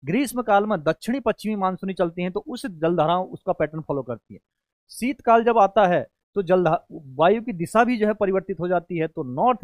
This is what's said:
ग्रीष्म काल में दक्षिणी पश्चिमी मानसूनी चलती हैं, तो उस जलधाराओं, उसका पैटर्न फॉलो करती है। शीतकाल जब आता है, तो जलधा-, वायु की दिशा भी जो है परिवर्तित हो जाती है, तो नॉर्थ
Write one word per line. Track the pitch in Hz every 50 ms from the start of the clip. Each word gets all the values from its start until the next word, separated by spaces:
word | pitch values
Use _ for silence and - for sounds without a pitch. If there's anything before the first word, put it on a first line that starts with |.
| -
ग्रीष्म | 135 165 240 285 240 - 240
काल | 247 - 208 202 208
में | 214 214 180 147
दक्षिणी | 160 160 _ - - 233 277
पश्चिमी | 240 233 202 _ - 202 214
मानसूनी | 202 190 185 185 175 - 190 190
चलती | - 190 170 165 180
हैं, | 180 185
तो | 175 202 - -
उस | 254 240 -
जलधाराओं, | 269 180 156 151 160 175 170 151 156 170 180 185 -
उसका | - - _ - 180
पैटर्न | - 165 147 156 160
फॉलो | 151 _ 151 139
करती | 127 117 120 110 _ _ 104
है। | 92 _ _ _ _ _ _ _ _ _ _
शीतकाल | - - 220 247 285 _ - - 226 233 233
जब | 233 233 226
आता | 196 196 196 226 208 180
है, | 180 156 117 - _ _ _ _ _
तो | 196
जलधा-, | 196 160 185 185 180 160 156 - - _
वायु | - 165 156 135 131 131 156 175 208 233
की | 226 262 220
दिशा | 165 175 - - 214 240
भी | 233 247 226
जो | 208 208
है | 202
परिवर्तित | 208 208 190 190 190 185 - 196 156
हो | 170 180
जाती | 180 175 170 _ 185 165
है, | 160 160
तो | _ - 156
नॉर्थ | 127 123 135 185 240 254 214